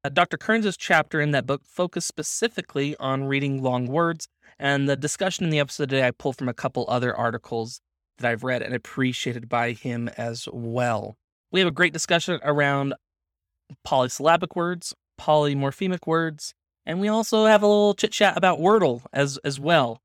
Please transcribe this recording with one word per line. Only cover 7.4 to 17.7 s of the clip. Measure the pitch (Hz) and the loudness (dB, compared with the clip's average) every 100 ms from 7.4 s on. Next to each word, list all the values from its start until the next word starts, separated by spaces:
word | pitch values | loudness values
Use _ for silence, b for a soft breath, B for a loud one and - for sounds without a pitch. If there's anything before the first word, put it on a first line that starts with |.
| - 117 113 - _ _ _ _ | -8 -8 -8 -12 _ _ _ _
that | 123 | -4
I've | 117 127 | -2 -4
read | 123 | -4
and | 107 | -4
appreciated | 123 - - 127 123 127 120 120 | -6 -8 0 0 0 -6 -8 -4
by | 120 120 | -2 -2
him | 117 131 120 117 - | -4 -6 -6 -6 -6
as | 117 117 - | -8 -8 -10
well. | 120 117 120 120 110 104 - _ _ _ | -10 -6 -2 0 -2 -6 -16 _ _ _
We | 180 | 0
have | 180 | 0
a | |
great | 147 175 | 2 0
discussion | 160 - 170 - 160 | 0 0 0 0 -2
around | 147 147 143 139 139 - _ _ _ _ _ _ _ - | 0 2 2 2 -2 -6 _ _ _ _ _ _ _ -18
polysyllabic | - 139 127 - 147 165 175 180 | -2 0 0 0 2 2 0 -4
words, | 170 175 - - _ - | -4 -4 -10 -16 _ -8
polymorphemic | - 151 147 139 139 - 190 180 - | 2 4 4 0 -2 -2 -4 -4 0
words, | 160 160 151 - _ _ _ - | 0 0 -6 -16 _ _ _ -8
and | 175 | -2
we | 208 | 0
also | 220 220 220 220 | 0 2 4 6
have | 214 | 6
a | |
little | 208 | 6